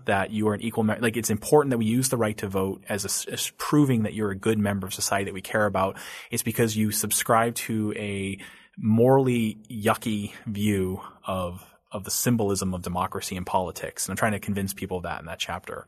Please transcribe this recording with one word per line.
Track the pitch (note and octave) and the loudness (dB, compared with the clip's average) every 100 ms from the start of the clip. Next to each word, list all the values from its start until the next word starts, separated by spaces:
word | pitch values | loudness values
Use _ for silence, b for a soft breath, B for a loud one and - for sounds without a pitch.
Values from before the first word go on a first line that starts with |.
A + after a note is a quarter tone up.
| - | 0
that | G2 G2 | 2 2
you | G#2+ G#2+ | 2 2
are | |
an | G#2 | 2
equal | A2+ A2+ | -2 0
me-, | G#2+ G#2+ | 2 2
like, | A#2 A2+ | 0 0
it's | G#2+ | 0
important | G#2+ - D3+ C#3 | -2 6 6 6
that | A#2+ | 2
we | G#2+ | 2
use | A#2+ B2+ | 2 2
the | A#2+ | 2
right | G#2+ G#2+ | 0 0
to | G#2 | -2
vote | F#2+ F#2+ - - | 0 0 -2 -6
as | G2+ G2 | -4 -4
a | |
s-, | - - | -4 -4
as | A2+ - - | -6 -6 -6
proving | - D3+ C#3 A#2 | 2 4 6 4
that | G#2 | 0
you're | G#2+ G#2 | -2 -2
a | F#2+ | 0
good | A2 A2 | 0 2
member | G2+ G2+ F#2+ | 2 0 -4
of | |
society | - - G2+ G2 | -4 -2 0 -2
that | |
we | F#2 | -6
care | - A2 G#2 | -2 2 2
about, | F#2+ F#2+ B B B B | 2 0 B B B B
it's | A#2 | -4
because | A#2 A2+ A#2 G#2+ | -2 0 2 2
you | G#2+ | 0
subscribe | G#2 G#2+ - - A2+ A#2 A#2 | 0 0 0 4 4 4 0
to | - A2 G#2+ G#2+ | -4 -2 -2 -4
a | G#2 G2 G2 G2 B B B - | -4 -4 -4 -6 B B B -2
morally | A2 A2+ B2 C3+ C3 A#2+ A2 G#2 - | 4 6 8 6 4 2 0 -4 -10
yucky | A2+ G#2+ G#2 A#2 G#2 G2+ - A#2 | 0 2 2 0 -2 -4 -8 -8
view | G2+ G#2 G2 F#2 F#2+ B B - | -2 2 2 0 -4 B B -6
of, | F#2 F2 F#2+ - _ _ | -4 -4 -8 -16 _ _
of | G#2 | -12
the | F#2 | -6
symbolism | - B2+ A#2 G2+ G2 F#2+ | -2 2 2 2 0 -2
of | F2+ | -4
democracy | F2+ F2 F#2 D#2+ - F#2 | -4 -4 -2 -4 -6 -8
and | F2+ | -2
politics. | F#2+ F2 - - - - | -2 -2 -6 -10 -8 -6
And | |
I'm | F#2+ | 0
trying | A2+ | 0
to | G2+ | 0
convince | - G2 G2 | -4 -4 -4
people | - F#2+ F2+ | -6 -6 -6
of | |
that | E2+ D#2 | -6 -8
in | D#2+ | -10
that | D#2+ | -8
chapter. | - F2 - - | -8 -8 -10 -14